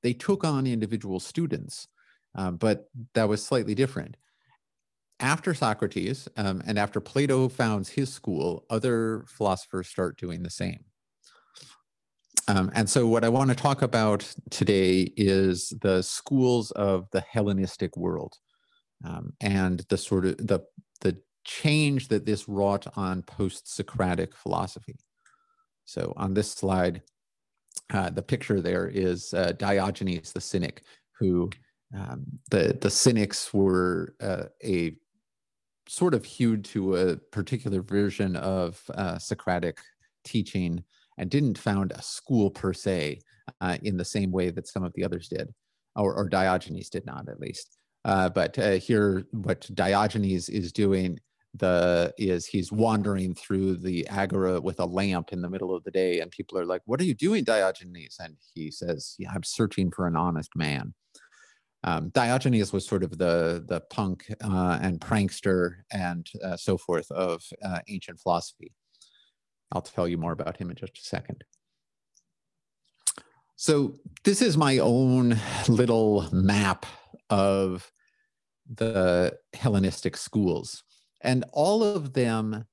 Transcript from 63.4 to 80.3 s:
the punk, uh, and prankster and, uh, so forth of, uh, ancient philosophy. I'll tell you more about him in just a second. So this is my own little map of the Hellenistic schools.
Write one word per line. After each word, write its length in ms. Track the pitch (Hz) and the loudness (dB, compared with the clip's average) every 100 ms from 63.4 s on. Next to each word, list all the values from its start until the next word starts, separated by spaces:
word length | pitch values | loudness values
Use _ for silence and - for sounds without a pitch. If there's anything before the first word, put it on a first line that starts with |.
| 82 85 85 | 2 -2 -4
the 140 | 87 - | -8 -6
punk, 340 | - 101 90 - 110 | -4 -2 -4 -10 -8
uh, 360 | 107 95 90 82 | -2 2 2 2
and 180 | 95 85 | 0 -4
prankster 760 | - 110 98 - 101 92 87 90 _ | -2 0 0 0 0 2 0 -4 _
and, 360 | 101 90 87 82 107 | -6 -4 -6 -10 -10
uh, 140 | 95 87 | -8 -6
so 180 | - 92 | -2 -2
forth 360 | - 85 - | 0 -4 -2
of, 320 | 73 92 82 - - | -4 -2 -4 -8 -12
uh, 180 | 98 87 - | -8 -8 -8
ancient 320 | 98 - 85 | -12 -12 -8
philosophy. 540 | - 85 - _ - _ _ _ _ _ _ _ _ _ _ | -2 -2 -2 _ -20 _ _ _ _ _ _ _ _ _ _
I'll 100 | 90 | -6
tell 260 | - - 87 | -6 -2 -2
you 100 | 85 | 0
more 160 | 82 | -2
about 240 | 78 78 85 | -4 -6 -6
him 120 | 90 | -10
in 60 | 82 | -10
just 220 | - - | -14 -14
a 40 | |
second. 420 | - - - - - _ _ _ _ _ _ _ _ _ _ _ _ _ _ _ - - - _ _ - | -8 -8 -8 -14 -14 _ _ _ _ _ _ _ _ _ _ _ _ _ _ _ -6 -6 -16 _ _ -4
So 400 | - 147 131 - - - | 2 4 2 -4 -20 0
this 180 | - 196 | 2 4
is 140 | 247 151 | 4 6
my 220 | 147 131 | 4 6
own 640 | 82 120 131 127 120 113 107 - - | 6 6 6 6 6 2 0 -2 4
little 600 | 117 123 113 110 101 82 | 6 6 6 6 4 2
map 540 | 90 95 101 98 92 - - - - _ | 2 4 4 2 0 -6 -18 -20 -20 _
of 640 | 101 98 98 95 90 - _ _ _ _ _ _ _ - | 4 4 4 0 -2 -10 _ _ _ _ _ _ _ -18
the 640 | 113 113 104 92 90 90 - _ | -4 0 4 4 4 2 -2 _
Hellenistic 600 | - 123 101 95 - 90 - | -2 2 4 2 0 -6 -6
schools. 680 | - | -4